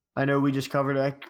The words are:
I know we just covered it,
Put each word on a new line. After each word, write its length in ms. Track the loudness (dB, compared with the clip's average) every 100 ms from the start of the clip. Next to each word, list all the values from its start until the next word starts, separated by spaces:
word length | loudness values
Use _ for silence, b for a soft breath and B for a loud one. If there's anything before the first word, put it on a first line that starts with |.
| _
I 80 | -2
know 140 | 2 2
we 120 | 2
just 160 | 0 -2
covered 260 | -2 0
it, 240 | 0 -2 -4